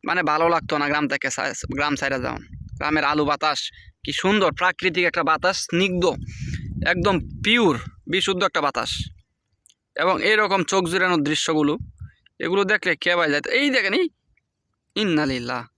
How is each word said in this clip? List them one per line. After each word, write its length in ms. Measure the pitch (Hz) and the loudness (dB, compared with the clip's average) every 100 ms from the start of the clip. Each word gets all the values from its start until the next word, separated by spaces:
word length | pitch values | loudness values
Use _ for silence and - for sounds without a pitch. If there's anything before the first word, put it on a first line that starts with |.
| - | -2
মানে 140 | 175 156 | -2 0
ভালো 140 | 151 165 | 2 2
লাগতো 200 | 165 - 151 | 2 0 -2
না 40 | 147 | 0
গ্রাম 140 | 147 147 | 0 0
থেকে 200 | 139 135 - | -2 -4 -4
সা-, 320 | 135 135 - 139 | -4 -6 -8 -4
গ্রাম 180 | 147 139 | -2 -2
ছাইরা 200 | 139 135 | -2 -2
যাওয়া। 160 | 127 110 - - - - | -4 -6 -12 -16 -14 -6
গ্রামের 280 | 147 156 143 | -2 0 0
আলু 120 | 151 147 | 2 0
বাতাস, 340 | 147 156 143 - - - _ | 0 0 -2 -8 -14 -20 _
কি 80 | - 147 | -8 -2
সুন্দর 280 | 185 208 180 147 | 2 4 2 2
প্রাকৃতিক 440 | 180 - 185 175 175 | 0 0 -2 0 0
একটা 120 | 175 160 | 0 0
বাতাস, 280 | 156 180 190 - | 2 0 -2 -2
স্নিগ্ধ, 380 | 170 190 180 170 131 - - - - - - - | 0 0 2 0 0 -10 -10 -8 -8 -8 -4 -2
একদম 220 | 180 208 180 123 - | 2 2 2 -2 -4
পিওর, 320 | - 240 202 120 - - - | 2 4 4 2 -6 -16 -4
বিশুদ্ধ 340 | 175 185 185 190 | -2 0 0 0
একটা 120 | 170 | 0
বাতাস। 300 | 143 123 117 - - - _ _ _ _ _ _ _ - | 0 -2 -4 -6 -8 -10 _ _ _ _ _ _ _ -2
এবং 200 | 170 185 196 | 0 2 2
এইরকম 320 | 214 208 196 170 | 4 4 0 2
চোখ 120 | 190 175 | 0 2
জুড়ানোর 300 | 180 180 175 147 | 0 2 2 2
দৃশ্যগুলো, 460 | 151 - 156 147 147 - - - _ _ _ | 0 0 2 2 0 -6 -14 -18 _ _ _
এগুলো 220 | 165 190 196 | -2 0 2
দেখলে 200 | 208 185 160 | 2 0 0
কে 80 | 175 175 | 0 2
ভাই 140 | 160 | 2
যাইতে, 160 | 143 - 247 | 0 0 0
এই 80 | 285 262 | 2 2
দেখেন, 180 | 196 233 | 0 0
এই 60 | 349 _ _ _ _ _ _ _ _ - | 0 _ _ _ _ _ _ _ _ -2
ইন্নালিল্লাহ 680 | 208 156 147 131 120 123 127 | 0 2 0 -2 -6 -8 -8